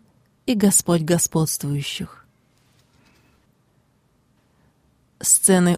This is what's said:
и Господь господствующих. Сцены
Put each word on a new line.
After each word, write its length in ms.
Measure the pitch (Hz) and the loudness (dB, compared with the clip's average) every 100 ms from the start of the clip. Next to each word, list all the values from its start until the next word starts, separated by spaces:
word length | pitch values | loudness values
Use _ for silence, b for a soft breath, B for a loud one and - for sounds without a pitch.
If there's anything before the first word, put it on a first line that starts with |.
| _ _ _ _ - | _ _ _ _ -4
и 80 | 214 | 0
Господь 480 | 202 - - 170 | 2 2 0 0
господствующих. 1200 | 156 170 - 165 160 - 143 143 - - 170 - _ _ _ _ _ _ _ _ _ _ _ _ _ _ _ _ _ _ _ _ _ _ _ _ _ _ _ _ _ _ | 0 0 0 -2 -2 -4 -6 -6 -6 -10 -12 -16 _ _ _ _ _ _ _ _ _ _ _ _ _ _ _ _ _ _ _ _ _ _ _ _ _ _ _ _ _ _
Сцены 580 | - - - 185 175 | -2 0 2 4 2